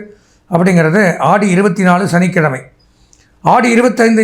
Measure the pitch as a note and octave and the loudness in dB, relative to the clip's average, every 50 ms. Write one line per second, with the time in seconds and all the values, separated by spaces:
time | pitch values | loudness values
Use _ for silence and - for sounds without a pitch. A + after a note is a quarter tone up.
0 | - - - _ _ _ _ _ _ _ F#3+ E3+ F3+ G3 F#3 E3+ D#3+ D#3 D#3+ G#3 | -6 -16 -20 _ _ _ _ _ _ _ -2 0 0 2 2 2 2 2 0 0
1 | G#3 F3+ E3+ - C#3 C#3+ F#3 G#3 G3+ G3+ F3 F3 G3+ G#3 E3+ - F#3+ F3+ F3 F3 | 0 0 -2 -2 0 0 0 0 0 0 0 0 0 0 -2 0 0 0 0 0
2 | G3+ E3 E3+ F3 F3+ F3+ F#3 F#3 D#3 D3+ C3 B2+ - - _ _ _ _ _ _ | 0 -2 0 0 -2 0 -2 -2 -2 -2 -4 -6 -12 -18 _ _ _ _ _ _
3 | _ _ _ _ _ _ _ _ - - F3+ A#3+ A#3+ B3 A#3 A3+ B3 B3+ - - | _ _ _ _ _ _ _ _ -4 0 0 0 0 2 0 2 0 0 0 0
4 | A3+ A3+ A3+ A3 | 0 0 2 0